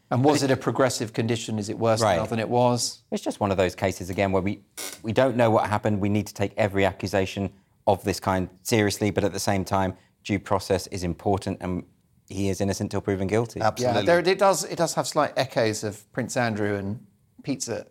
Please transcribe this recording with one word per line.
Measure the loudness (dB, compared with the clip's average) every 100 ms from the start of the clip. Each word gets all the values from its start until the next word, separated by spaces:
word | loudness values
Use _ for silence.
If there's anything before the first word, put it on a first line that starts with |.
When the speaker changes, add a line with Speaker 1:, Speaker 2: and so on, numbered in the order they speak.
| -4
Speaker 1:
And | 2
Speaker 2:
But | 4
Speaker 1:
was | 4
Speaker 2:
it | 4
Speaker 1:
it |
a | 2
progressive | 0 2 2 0 -6
condition? | -2 -2 -2 -2 -4
Is | -4
it | -2
worse | 2 4
Speaker 2:
Right. | 4 4
Speaker 1:
now | 2
than | -2
it | 0
was? | 2 2 2 -2 -8 -8
Speaker 2:
It's | -6
just | -6 -2
one | 0
of | 4
those | 2
cases | 2 -2 -2 -6
again | 0 2
where | 2
we, | 0 -4 _ -14 -12 -10
we | -2
don't | 2 4 4
know | 4
what | 4 2
happened. | 0 0 0
We | 2
need | 0 -2
to |
take | -4 -4 0
every | 0 2 2
accusation | 0 -2 0 0 -2 -6 -6 _ _ 0
of | 0
this | 0 -2
kind | 0 0 -2 -8
seriously, | 0 2 4 2 0
but | 0
at | 0
the | -2
same | -2 -2
time, | 0 0 0 -4 _ _
due | -4 -4
process | -2 -2 0 -2 -2
is | -6
important, | -6 -4 -2 -2 -2 -6
and | -6 -6 -8 _ _ _ -12
he | -4 -2
is | -2
innocent | -2 -2 -4
till | -4
proven | -2 -2 0
guilty. | 0 -2 -2
Speaker 3:
Absolutely. | -2 0 0 0
Speaker 1:
Yeah, | 2
there, | 2
it | 2 2
does, | 2 2 -2
it | -2
does | -2 -2
have | -2
slight | 0 0 0
echoes | -2 0 0 0 -6
of | -8 -10
Prince | -6 -4 -2
Andrew | -2 0 -2 -2
and | -4 -8 -12 _ _ _
Pizza, | -8 -6 -6 -8 -8